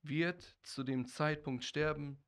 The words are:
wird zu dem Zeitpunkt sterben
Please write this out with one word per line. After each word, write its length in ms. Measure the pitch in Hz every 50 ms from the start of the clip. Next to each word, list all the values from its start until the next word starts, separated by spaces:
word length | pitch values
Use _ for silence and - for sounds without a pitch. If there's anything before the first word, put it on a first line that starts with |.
wird 560 | - 151 139 156 165 175 175 175 - - - _
zu 200 | - - - -
dem 240 | 131 131 135 127 123
Zeitpunkt 580 | 127 - - 151 151 151 151 147 147 131 120 123
sterben 580 | - - 147 151 156 151 147 147 143 139 139 _